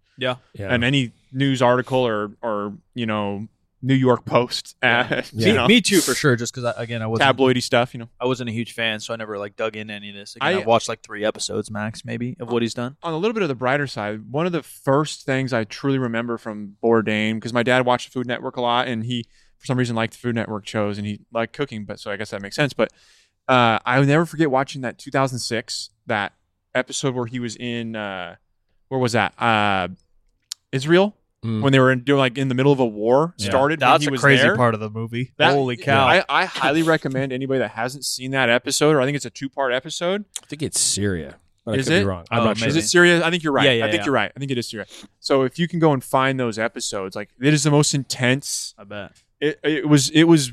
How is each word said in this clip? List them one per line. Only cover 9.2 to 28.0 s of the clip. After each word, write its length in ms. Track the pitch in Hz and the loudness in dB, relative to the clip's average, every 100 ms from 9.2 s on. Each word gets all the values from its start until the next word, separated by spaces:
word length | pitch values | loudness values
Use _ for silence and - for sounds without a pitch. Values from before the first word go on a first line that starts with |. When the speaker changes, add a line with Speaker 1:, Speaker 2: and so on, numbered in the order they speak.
| 107 104 | -8 -8
Speaker 1:
like, 180 | 104 101 | -10 -6
dug 220 | 113 107 | -6 -6
into 160 | 110 | -12
any 160 | 104 101 | -12 -14
of 60 | 101 | -16
this. 180 | 101 - | -18 -4
Again, 100 | 139 190 | 0 0
Speaker 3:
I 40 | |
Speaker 1:
I've 60 | 113 | 2
watched, 240 | 113 - | 2 2
like, 120 | 113 | -8
three 220 | - 104 | -10 -2
episodes 480 | 107 - - 104 104 | -2 -2 -6 -6 -6
max, 320 | 107 107 - | -6 -8 -10
maybe, 320 | 117 117 120 - | -10 -8 -8 -8
of 100 | 117 | -4
what 100 | 120 | -2
he's 120 | 117 | -2
done. 240 | 123 123 143 | -4 -10 -8
Speaker 3:
On 100 | 170 | -8
a 40 | 160 | -4
little 140 | 208 | -2
bit 80 | 220 | -2
of 60 | 175 | -4
the 80 | 123 | -2
brighter 320 | 123 143 139 | 0 0 -2
side, 420 | - 104 110 110 | -6 -6 -8 -8
one 160 | 135 180 | -4 -2
of 60 | |
the 120 | 165 | -4
first 640 | - - - 139 156 - - | -8 -8 0 2 0 -6 -4
things 280 | 131 131 | -2 0
I 100 | 120 | -2
truly 340 | 107 - 139 135 | -4 -4 -2 0
remember 400 | 123 113 120 117 | 0 -2 -4 -6
from 380 | 113 104 104 101 | -6 -10 -12 -2
Bourdain, 580 | 117 113 107 107 107 110 | 4 4 4 0 0 -2
'cause 120 | 117 | -2
my 100 | 120 | 0
dad 220 | 117 127 123 | 2 2 2
watched 220 | 123 - | 0 -2
the 20 | |
Food 160 | 131 123 | -8 -6
Network 300 | 120 131 127 | -6 -6 -4
a 40 | |
lot, 280 | 120 120 127 | 0 0 0
and 160 | 113 117 | -4 -4
he, 180 | 123 117 _ _ _ | -6 -8 _ _ _
for 80 | - | -4
some 120 | 127 | -2
reason, 160 | 123 113 | 0 -2
liked 160 | 113 | -4
the 80 | - | -4
Food 160 | 123 117 | -6 -4
Network 320 | 101 107 98 | -4 -8 -6
shows, 300 | 110 104 101 | -4 -2 -4
and 100 | 104 | -6
he 140 | 104 _ | -8 _
liked 220 | 117 113 | -6 -6
cooking, 320 | - 143 110 101 | -6 -8 -8 -12
but 160 | 101 | -12
so 100 | 110 | -10
I 60 | 101 | -10
guess 140 | 107 | -8
that 100 | 101 | -10
makes 160 | 98 - | -10 -2
sense. 160 | 143 | -2
But, 180 | - 113 - _ _ _ _ - | 0 -2 -4 _ _ _ _ 0
uh, 320 | 127 117 110 120 | 4 4 2 0
I'll 180 | 127 | 2
never 220 | 139 147 170 | 4 2 0
forget 260 | 147 160 | 0 0
watching 300 | 131 135 143 | 2 -2 -6
that 160 | 123 - | -10 -10
two 120 | - | -6
thousand 300 | 139 135 123 | -2 -2 -4
six, 520 | - 110 - - - _ - | -6 -6 -6 -10 -12 _ -6
that 280 | 110 98 - _ _ _ 127 | -4 -4 -8 _ _ _ -4
episode 400 | - 131 143 127 | -4 -4 -4 -2
where 120 | 117 | -6
he 120 | 123 | -6
was 160 | 120 107 | -8 -8
in, 400 | 120 117 113 | -8 -6 -8
uh, 400 | 113 | -8